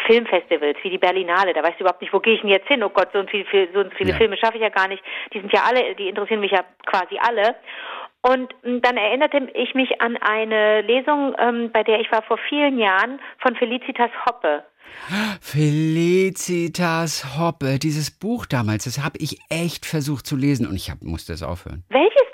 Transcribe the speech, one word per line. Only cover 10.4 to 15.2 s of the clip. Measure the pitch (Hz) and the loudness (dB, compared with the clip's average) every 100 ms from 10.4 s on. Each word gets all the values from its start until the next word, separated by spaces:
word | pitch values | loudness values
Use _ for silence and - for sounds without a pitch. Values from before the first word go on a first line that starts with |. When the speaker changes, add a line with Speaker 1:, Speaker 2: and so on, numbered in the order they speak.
| 220 220 214 214 | 0 2 4 4
Speaker 1:
Lesung, | 208 247 262 294 277 - | 2 0 2 0 0 0
ähm, | 240 233 233 | 0 0 0
bei | 226 | 0
der | 214 214 | 2 2
ich | 220 | 2
war | 226 | -2
vor | - 226 - | 0 -4 -2
vielen | 294 294 262 | 0 0 2
Jahren, | 208 190 233 277 - - | 2 2 0 -4 -16 -2
von | 254 | -2
Felicitas | 226 233 247 - 247 233 - - | 0 -2 -4 -6 -2 -2 -2 -4
Hoppe. | 240 156 147 - _ - - - 196 | -2 -2 -2 -4 _ -20 -18 -8 -4